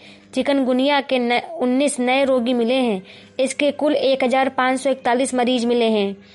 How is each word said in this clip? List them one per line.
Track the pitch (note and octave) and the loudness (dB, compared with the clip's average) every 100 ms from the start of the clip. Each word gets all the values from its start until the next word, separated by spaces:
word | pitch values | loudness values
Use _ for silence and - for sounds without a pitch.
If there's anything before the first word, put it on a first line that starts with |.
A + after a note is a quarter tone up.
| - - - C4 | -20 -20 -8 -4
चिकनगुनिया | C4 C#4 B3+ B3+ C4+ C#4+ | 0 0 2 2 2 0
के | C4+ B3+ | 0 -2
न-, | A#3+ A#3+ | 0 -2
उन्नीस | - - B3 B3+ C#4+ - | -4 -4 -2 0 0 0
नए | B3 C4 | 0 2
रोगी | C4+ B3+ A#3 | 2 0 0
मिले | A#3+ A#3 | 0 0
हैं। | C4 A#3+ F#3+ - - - - | 0 0 -2 -6 -20 -16 -4
इसके | C4 - D4 | -4 0 -2
कुल | C#4 D4+ D4+ | 0 0 0
एक | C4 C4 | 0 0
हजार | B3+ C4 C4 | 0 0 0
पाँच | C4 B3+ C4 | 0 0 0
सौ | C4+ | -2
इकतालीस | C4 B3 B3 C4 | -2 0 0 0
मरीज | B3+ A#3+ B3+ A#3 | 0 0 0 0
मिले | A#3+ A3+ | 0 2
हैं। | G#3+ G3+ G3 - | 0 -2 -6 -18